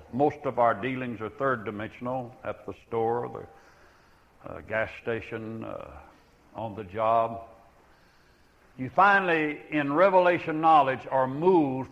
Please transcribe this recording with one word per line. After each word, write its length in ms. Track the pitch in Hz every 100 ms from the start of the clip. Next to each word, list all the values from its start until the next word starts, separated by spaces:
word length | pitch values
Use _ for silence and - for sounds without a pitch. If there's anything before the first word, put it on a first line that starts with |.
| -
most 320 | 120 147 - 135
of 120 | 120
our 160 | 117
dealings 460 | 104 127 127 123 107
are 100 | 107
third 360 | - 135 120 104
dimensional, 680 | 104 110 - 123 131 117 - 104
at 200 | - -
the 80 | - -
store, 580 | 117 113 120 120 107 - - - _ _ _ _ _ _ _ -
the, 40 |
uh, 120 | 85
gas 280 | - 110 104 -
station, 640 | 120 113 - 113 110 113 110
uh, 240 | 50 - - - _ _ _ _ -
on 200 | 113 98
the 100 | 95
job. 560 | 104 110 117 117 - - - _ _ _ _ _ _ _ _ _ _ _ -
You 120 | 127
finally, 680 | - 196 196 185 160 151 147 -
in 220 | - 143
revelation 680 | 151 196 185 175 170 165 156
knowledge, 440 | 165 156 131 127 -
are 160 | 135 127
moved 640 | 139 180 180 139 131 123